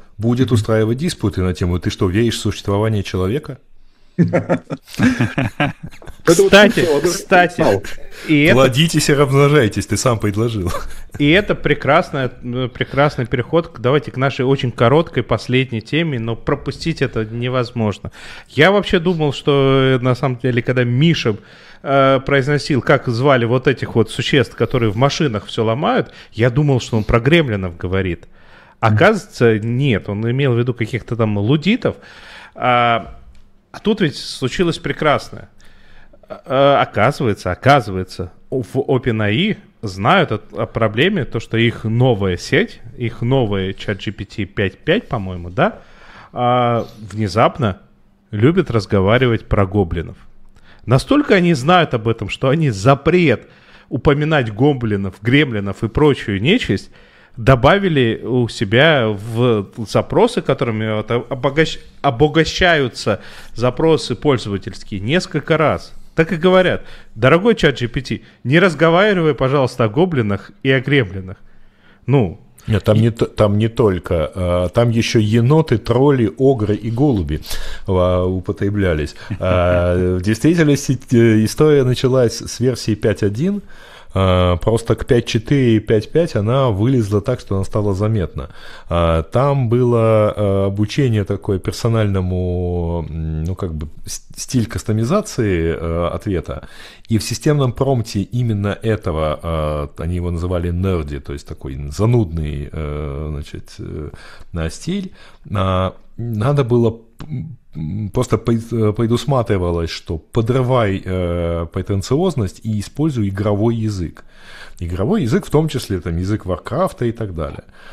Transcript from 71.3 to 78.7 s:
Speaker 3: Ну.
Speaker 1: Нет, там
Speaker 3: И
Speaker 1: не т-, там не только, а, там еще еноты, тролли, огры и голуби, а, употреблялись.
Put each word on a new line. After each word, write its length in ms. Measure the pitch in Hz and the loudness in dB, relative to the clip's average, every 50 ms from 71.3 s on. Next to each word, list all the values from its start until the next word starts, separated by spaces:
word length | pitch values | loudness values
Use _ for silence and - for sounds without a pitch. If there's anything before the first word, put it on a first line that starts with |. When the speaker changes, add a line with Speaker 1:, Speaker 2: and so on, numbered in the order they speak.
| - - - - - - - - _ _ _ - - _ _ | -14 -16 -18 -20 -20 -20 -20 -20 _ _ _ -20 -20 _ _
Speaker 3:
Ну. 340 | - 131 143 110 85 - - - - _ - - | 0 2 2 2 0 -2 -8 -16 -20 _ -16 -6
Speaker 1:
Нет, 160 | - 110 98 - | -2 -2 0 2
там 120 | - 107 | 2 4
Speaker 3:
И 40 | 107 | 4
Speaker 1:
не 100 | 110 117 | 4 2
т-, 160 | 110 - 123 | 2 0 -2
там 320 | - - - 110 101 101 104 | -4 0 0 2 2 2 2
не 100 | 110 113 | 0 0
только, 640 | 110 - 123 104 92 87 - - 92 82 78 - - | 0 2 2 2 2 0 -2 -2 -2 -2 -2 -2 -4
а, 340 | 95 90 87 87 87 90 87 | -4 -2 0 0 0 0 0
там 180 | - 117 120 120 | 2 2 2 2
еще 300 | 113 117 107 - - 117 | 2 0 0 2 2 2
еноты, 580 | 107 107 113 120 117 131 151 160 156 - 127 | 2 4 2 2 4 4 4 4 4 2 0
тролли, 560 | 104 - - 117 123 135 147 139 127 117 98 - - | -2 0 0 2 4 4 4 4 4 2 0 0 2
огры 360 | 131 135 135 113 107 98 104 | 2 2 4 2 0 -2 -2
и 140 | - 107 117 | -2 -2 -4
голуби, 520 | 113 113 143 151 123 98 85 71 78 76 - - - - - - - - - | -2 0 2 2 2 0 0 -2 -4 -6 -4 -6 -4 -4 -4 -6 -6 -8 -6
а, 380 | - 95 90 90 90 90 90 90 | -2 0 0 2 2 2 0 0
употреблялись. 920 | 92 92 92 90 - 98 - 104 101 | 0 -2 -4 -4 -6 -6 -4 -2 -2